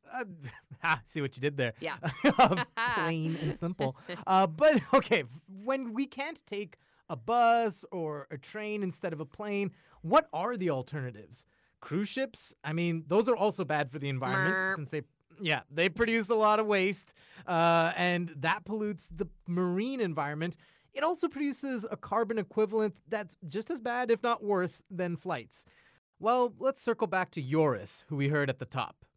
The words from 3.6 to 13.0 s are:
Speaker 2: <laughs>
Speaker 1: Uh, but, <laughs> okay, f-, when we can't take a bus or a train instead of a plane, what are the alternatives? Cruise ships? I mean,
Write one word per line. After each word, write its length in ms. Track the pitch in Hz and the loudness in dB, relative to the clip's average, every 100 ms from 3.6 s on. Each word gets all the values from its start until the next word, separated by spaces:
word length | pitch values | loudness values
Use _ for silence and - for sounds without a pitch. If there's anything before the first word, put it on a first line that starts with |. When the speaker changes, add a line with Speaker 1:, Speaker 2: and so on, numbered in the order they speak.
| 170 185 131 135 - | -6 -2 -4 -4 -12
Speaker 2:
<laughs> 160 | 170 165 | -10 2
Speaker 1:
Uh, 180 | 190 190 | 4 4
but, 340 | 156 302 277 - | 6 6 6 4
<laughs> 60 | |
okay, 280 | 262 - 214 | 2 4 0
f-, 200 | 127 135 _ 190 | 0 -12 _ -12
when 280 | 214 269 247 | -4 -4 -2
we 120 | 220 269 | -4 -4
can't 340 | - 285 330 - | -4 -8 -8 -10
take 320 | 202 208 - _ _ _ | -8 -8 -12 _ _ _
a 60 | 143 | -10
bus 680 | 113 240 233 233 226 - - | 0 4 6 6 2 -4 -10
or 360 | 185 160 147 139 | -6 -6 -6 -10
a 80 | 147 | -14
train 460 | - 214 208 208 | -12 -10 -6 -4
instead 280 | 190 - 185 | -4 -4 -6
of 80 | 151 | -6
a 60 | 147 | -10
plane, 460 | - 208 202 202 - _ - | -8 -4 -2 -4 -6 _ -12
what 260 | 165 277 320 | 4 4 4
are 220 | 156 202 247 | -4 -4 -2
the 140 | 180 | 0
alternatives? 760 | 135 123 147 127 107 110 117 - _ _ _ | -2 -4 -6 -8 -10 -18 -20 -20 _ _ _
Cruise 280 | - 160 208 | -6 -4 -2
ships? 440 | - 269 - - - | -4 -4 -6 -14 -10
I 100 | 151 | -6
mean, 320 | 160 170 165 | -2 -2 -2